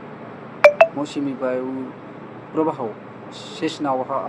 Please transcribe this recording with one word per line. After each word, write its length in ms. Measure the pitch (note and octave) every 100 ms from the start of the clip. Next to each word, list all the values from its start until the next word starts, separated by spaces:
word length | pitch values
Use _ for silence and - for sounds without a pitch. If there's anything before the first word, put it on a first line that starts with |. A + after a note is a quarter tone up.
| - - - - - - - - E5+ -
মৌসুমী 380 | D3 D3+ C#3 B2+
বায়ু 300 | C3 B2+ C3 C3 C3 - - - - - -
প্রবাহ 260 | D#3 D#3+ C#3+ A2+ - - - - - - -
শেষ 260 | D#3+ -
না 80 | D3
হওয়া-, 380 | C3 B2+ C3+